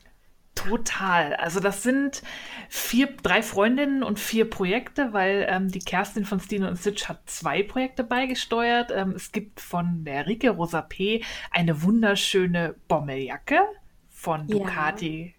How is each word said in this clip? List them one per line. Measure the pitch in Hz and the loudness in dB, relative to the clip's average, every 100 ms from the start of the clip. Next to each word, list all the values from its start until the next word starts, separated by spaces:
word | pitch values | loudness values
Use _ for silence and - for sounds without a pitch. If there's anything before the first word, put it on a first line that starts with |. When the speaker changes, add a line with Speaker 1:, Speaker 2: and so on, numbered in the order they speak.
| - - _ _ _ | -20 -20 _ _ _
Speaker 1:
Total. | - 202 233 233 - 190 170 151 | -4 0 0 -2 -2 2 2 2
Also | - 170 180 | 0 -2 0
das | 196 196 | 0 0
sind | 240 269 277 - - - - - - | 0 2 0 -4 -12 -14 -14 -14 -10
vier, | - - 233 277 - | -6 0 2 2 2
drei | 202 190 | 2 2
Freundinnen | 214 190 208 254 285 277 | 2 2 4 4 2 0
und | 254 208 | 0 -2
vier | - 226 220 | -2 2 2
Projekte, | - 185 220 254 - 269 | 2 0 0 -2 -2 0
weil, | 208 185 202 - | 2 2 2 2
ähm, | 185 190 | 0 0
die | 185 | -2
Kerstin | - 190 202 - | -4 -2 -2 -2
von | 202 196 | -2 -4
Stine | - 208 190 | -2 -2 -2
und | 175 | -2
Stitch | 208 202 - | -4 -4 -6
hat | - - | -10 -12
zwei | - 160 147 | -6 -2 0
Projekte | 202 - 262 262 | 0 0 -2 -2
beigesteuert. | 233 247 262 254 - 233 233 240 240 | -2 0 0 -2 -2 0 2 2 0
Ähm, | 190 190 180 | -2 -2 -4
es | - | -6
gibt | 220 202 - | -8 -8 -14
von | - 180 175 170 | -6 -2 0 -2
der | 156 139 147 | -4 -4 -2
Rike | 226 247 | 2 2
Rosa | 185 202 165 | 2 0 -2
P | - - 190 226 226 - - | -4 -2 0 0 -2 -10 -2
eine | - 170 151 | 2 2 4
wunderschöne | 170 226 220 196 - 196 185 175 165 - - | 4 4 4 2 2 2 4 2 0 -4 0
Bommeljacke. | 160 143 135 131 - - 302 403 - - _ _ | 0 0 -6 -6 -6 0 4 4 0 -18 _ _
Von | - - 160 151 | -10 -4 -2 0
Speaker 2:
Ja. | 208 | 0
Speaker 1:
Ducati | 196 170 151 156 170 156 175 | 0 -2 -2 -2 -4 -6 -10